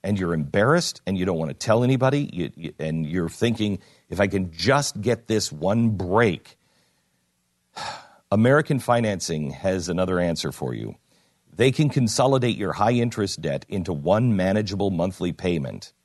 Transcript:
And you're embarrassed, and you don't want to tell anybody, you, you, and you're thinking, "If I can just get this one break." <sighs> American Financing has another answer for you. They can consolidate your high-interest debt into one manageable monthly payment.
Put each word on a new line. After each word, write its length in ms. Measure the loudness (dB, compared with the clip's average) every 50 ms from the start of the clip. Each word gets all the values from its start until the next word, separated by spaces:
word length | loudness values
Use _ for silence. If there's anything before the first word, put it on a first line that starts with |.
And 160 | -2 -2 -2 0
you're 160 | 0 -2 -2
embarrassed, 640 | -2 -4 -2 0 2 4 4 4 2 2 -2 -8 -8 _
and 100 | -4 -2
you 80 | -2 0
don't 140 | -2 -2 -2
want 120 | -4 -6
to 40 | -6
tell 280 | _ 0 2 4 4
anybody, 460 | 4 2 2 2 2 2 0 0 -2 -4
you, 200 | -6 -6 -6 -6 _
you, 180 | -12 -14 -14 -10 -8
and 280 | -6 -4 -2 -2 -4
you're 240 | -2 -2 -2 -2 -2
thinking, 480 | -2 0 0 0 0 0 -2 -2 -2 -6 -8 -20 _ _ _ _
"If 100 | 0 0
I 60 | 0
can 260 | 2 2 -2 -2 -4
just 480 | -6 -2 2 2 2 2 0 -2 -6 -4
get 280 | -2 -2 -2 -2 _ -2
this 220 | 0 0 0 -2
one 400 | -6 -4 -2 0 2 2 2 2
break." 680 | 0 0 -2 2 4 4 4 4 2 -2 _ -20 -20 _ _ _ _ _ _ _ _ _ _ _ _ _ _ _ _ _ _ _ _ _ _ _ _
<sighs> 40 | -12 -12 -12 -12 -14 -18 -20 -20 _ _ _
American 500 | 2 4 6 6 6 4 4 2 -2 -2
Financing 720 | 2 2 2 2 2 0 -2 -2 -4 -4 -4 -4 -4 -6
has 360 | -6 -2 -2 0 0 0 -2 -2
another 300 | -2 0 0 0 0 0
answer 320 | 2 0 0 -2 -4 -6
for 220 | -6 -6 -6 -6 -6
you. 220 | -6 -8 -10 -12 _ _ _ _ _ _ _ _ _ _ _ -2
They 140 | 2 2 2
can 180 | 4 2 0 2
consolidate 680 | 2 2 0 2 2 2 2 4 4 2 2 0 -2
your 160 | -2 -4 -6
high-interest 680 | 0 2 2 2 4 2 0 0 0 -2 -2 -2 -4 -6
debt 240 | -4 -4 -4 -4 -6 _
into 260 | -6 -6 -4 -4 -6
one 420 | -2 2 2 2 4 4 2 2
manageable 540 | 2 2 2 2 0 0 -2 -4 -2 -2 -2
monthly 420 | 0 0 -2 -2 -2 -4 -4 -4
payment. 600 | -4 -2 -2 0 0 0 -2 -6 -10 -14 -16 -20 _ _